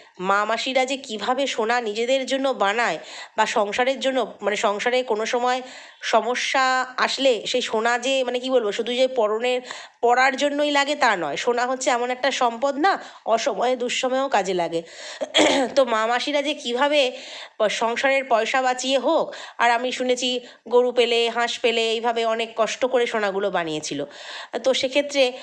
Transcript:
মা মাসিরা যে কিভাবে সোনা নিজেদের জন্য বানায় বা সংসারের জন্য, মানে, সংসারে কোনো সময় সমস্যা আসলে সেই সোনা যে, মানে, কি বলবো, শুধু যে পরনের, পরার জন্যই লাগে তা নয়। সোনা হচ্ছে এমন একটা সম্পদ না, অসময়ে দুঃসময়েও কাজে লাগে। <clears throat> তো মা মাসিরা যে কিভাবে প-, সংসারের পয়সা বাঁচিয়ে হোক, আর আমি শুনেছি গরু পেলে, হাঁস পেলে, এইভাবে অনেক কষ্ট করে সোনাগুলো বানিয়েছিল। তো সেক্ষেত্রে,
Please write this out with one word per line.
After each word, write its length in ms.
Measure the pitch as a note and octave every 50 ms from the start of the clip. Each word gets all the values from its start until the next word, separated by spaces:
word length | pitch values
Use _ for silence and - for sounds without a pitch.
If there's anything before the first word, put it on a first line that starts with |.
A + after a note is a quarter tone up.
| - - _ -
মা 240 | F3+ G3 G3 G#3 G#3
মাসিরা 400 | G#3+ A3+ A3 - C4+ B3+ C4 C4
যে 120 | C4 C#4
কিভাবে 500 | C4 - - G#3+ G3+ G3+ A3+ B3+ C4 C#4
সোনা 340 | C4 - B3 G#3+ A3+ A#3+ B3
নিজেদের 460 | A#3+ G#3+ G#3 A3+ A#3 A#3+ C4 C4+ C4
জন্য 220 | A3 C4+ C4 C4+ C4+
বানায় 500 | B3 G3 G3+ G3 G#3 A#3+ A#3 G3 D#3+ D3+ - - - - - - -
বা 100 | A3 A3
সংসারের 540 | - - A#3+ G3+ G#3 G3+ B3+ B3 C4 C4+ A3+
জন্য, 340 | A3+ C4+ C4 C4 G#3+ - - -
মানে, 160 | G#3 G3+ G#3
সংসারে 460 | G3 - G#3 G#3 G#3 G3+ B3 B3 B3+
কোনো 240 | B3+ B3 G#3+ G#3 A3
সময় 360 | A3 B3+ A#3+ B3 B3 B3+ C4 B3+ - - - - - - -
সমস্যা 840 | - - - A3 G#3 A#3 B3 - - - - C4+ C4 B3+ C4 C4 B3 - -
আসলে 500 | - A3 A3+ - - C4+ C4+ A#3 F#3+ -
সেই 140 | - - B3
সোনা 380 | A3+ - - A3 A3+ A#3 A#3+ A#3+
যে, 260 | A3+ C4+ C4+ C4 B3+
মানে, 140 | B3 B3 B3+
কি 120 | B3 C4
বলবো, 220 | C4 B3 A3 G3+
শুধু 200 | G3 A#3 G#3+ A#3+
যে 160 | B3 B3 C4 B3+
পরনের, 520 | C4 A#3+ G#3+ G#3 G#3+ A3+ B3 B3+ B3 B3 B3+ - - - - - _ -
পরার 360 | - A#3 A#3+ B3+ C4 C4+ C4
জন্যই 340 | B3+ C#4+ C#4+ C#4+ C#4+ D4 D4
লাগে 260 | C#4+ C#4 C#4 C#4 D4
তা 200 | C4 B3+ A#3 G#3
নয়। 200 | F3+ D#3+ C#3+ -
সোনা 300 | - - B3 A#3+ A#3+ B3
হচ্ছে 240 | B3 C4 C4 B3+ C#4+
এমন 200 | B3 A#3+ A#3+ B3
একটা 200 | B3+ B3 - C#4
সম্পদ 480 | - - B3+ A#3 A#3 A#3 C#4 C#4 C4 C4+
না, 200 | D#4+ G4 E4 - - - - - -
অসময়ে 500 | - A3+ A3+ - C4+ G#3 F#3 A#3 B3+ B3+
দুঃসময়েও 520 | A3+ B3 A#3 - - C4 B3+ B3+ C4 C4+ C#4
কাজে 260 | A#3 G#3 F#3+ F#3+ F#3
লাগে। 280 | F3 E3+ D#3+ E3+ E3 E3+ - - - - - - - - -
<clears throat> 460 | - D#4 D#4 D4 C4+ C#4 C4 G#3+ -
তো 100 | C#4 C4
মা 220 | B3 A3+ A3 A3
মাসিরা 360 | A3+ A#3+ B3 - D4 C#4+ C#4+
যে 120 | C#4 D4+ D4+
কিভাবে 640 | - - A#3+ A#3 B3 C#4+ C#4+ D4+ D4 C4 B3+ B3+ - - - - - - - _ -
প-, 100 | A3 G3
সংসারের 560 | G#3 - A#3 A3+ A#3+ A#3 C4+ C4+ C4+ C4+ C4
পয়সা 380 | C4 A#3 G#3+ A3+ A3 - C4
বাঁচিয়ে 360 | B3+ B3+ B3+ B3+ - C4 C4+ B3+
হোক, 360 | A3+ D4 E4 C4+ F3+ - - - - - - -
আর 120 | A3+ A#3+
আমি 220 | A#3 A#3 B3+ B3+
শুনেছি 480 | B3 - B3+ B3+ B3 B3 C4 B3 B3 B3 B3 - - - _ A3
গরু 240 | A#3 B3 B3 B3
পেলে, 360 | A#3 B3 A#3 A#3 A#3 A#3 A#3 A3+
হাঁস 300 | A3+ A#3+ A#3 A#3 - -
পেলে, 320 | - A#3 A#3 A3+ A3+ A3+
এইভাবে 340 | A3 A#3 A3 A#3+ A3+ A#3 A3+
অনেক 280 | A3+ A3+ A3+ A3+ A3+ -
কষ্ট 280 | - G#3+ G#3 - - C4+
করে 220 | B3+ C4 B3 A#3+
সোনাগুলো 440 | A#3 A#3 A3 G#3 G3 F#3 G3 G3+ G3
বানিয়েছিল। 540 | F#3 F3+ E3+ D#3+ D#3 D3+ D3+ - D#3 C#3 C#3+ - - - - - - - - - - A#3 -
তো 100 | C4 B3
সেক্ষেত্রে, 580 | - C#4 C4 C4+ C#4+ C#4+ C#4+ D4 C#4 B3+ B3 B3+ -